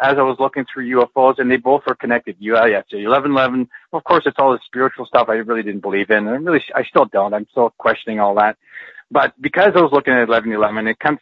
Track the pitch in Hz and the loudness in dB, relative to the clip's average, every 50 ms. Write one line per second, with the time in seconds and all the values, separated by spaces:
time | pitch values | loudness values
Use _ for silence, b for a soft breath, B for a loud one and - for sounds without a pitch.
0 | 123 135 139 139 135 131 127 117 131 135 - 143 131 - - 135 127 120 127 127 | 0 0 2 2 0 0 0 -2 -2 -2 -2 -6 -8 -8 -8 -10 -6 -2 0 0
1 | 123 - _ 135 131 131 127 - 131 123 127 123 120 131 135 143 - 131 127 - | 0 2 _ 2 2 2 2 2 0 0 0 0 2 0 0 0 0 -4 -6 -4
2 | - 117 120 120 - - 95 90 101 107 113 113 113 117 104 98 - - - 101 | -2 -2 -2 -2 -2 -6 -12 -10 -4 0 2 2 4 2 2 0 -4 -6 -10 -8
3 | 104 107 127 139 139 147 143 135 131 127 127 127 123 120 B B B B - 160 | -2 0 0 0 0 0 0 0 0 0 0 -4 -4 -6 B B B B -10 -8
4 | - - 180 160 - 160 - - 139 135 127 113 - - - 123 131 131 - - | -2 0 0 2 2 0 0 2 2 2 2 0 -4 -8 -4 -4 -2 -2 -4 -6
5 | 123 - - 127 117 107 110 113 113 107 117 113 107 104 101 101 85 101 95 98 | -8 0 0 0 2 2 0 -2 -2 -4 -4 -4 -4 -6 -8 -8 -6 -4 -4 -2
6 | 101 95 110 107 104 104 117 135 156 175 165 135 - - - - 123 - - 170 | 0 0 0 0 0 -2 -4 -4 -2 0 0 -2 -2 -2 -4 -4 -4 0 0 0
7 | 139 113 - 101 98 104 101 107 104 - _ 135 120 113 - - - 113 110 - | 0 2 0 0 0 0 -2 -4 -6 -4 _ 0 0 0 -2 -2 -2 -2 -2 -2
8 | - 117 110 107 104 101 101 104 104 107 107 B B B B B B B B B | -6 -8 -2 0 0 2 2 2 2 2 0 B B B B B B B B B
9 | B _ - 131 135 - - _ 131 147 - 170 190 208 175 180 170 147 139 139 | B _ 0 0 0 0 -2 _ -8 -4 0 2 2 4 4 4 2 4 2 0
10 | - 139 127 123 120 110 117 113 110 113 110 104 107 107 107 110 110 110 113 - | 2 2 2 2 2 2 2 0 0 -2 -2 0 0 -2 -2 -4 -4 -4 -6 -2
11 | - 151 151 135 | -2 -2 -2 -2